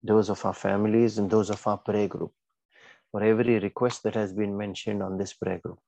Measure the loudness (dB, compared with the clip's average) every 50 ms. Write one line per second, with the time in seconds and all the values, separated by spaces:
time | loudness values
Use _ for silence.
0 | 2 4 4 4 4 2 -2 -2 -2 -4 -4 0 -2 0 0 2 2 4 4 4
1 | 4 4 2 0 -2 2 2 2 2 2 -4 -4 -2 -2 -2 -2 _ -2 0 0
2 | 0 0 -2 -6 -8 -8 _ _ _ _ _ _ _ _ _ _ -20 -20 -20 _
3 | _ _ -6 0 2 2 4 4 4 2 2 2 0 -2 -2 0 -2 -2 -2 -2
4 | _ -2 -2 0 -2 -2 -2 -4 -4 -2 -2 -4 -6 -6 -8 -8 -6 -4 -4 -4
5 | -4 -4 -4 -6 -6 -6 -6 _ -6 -6 -6 -6 _ -12 -12 _ _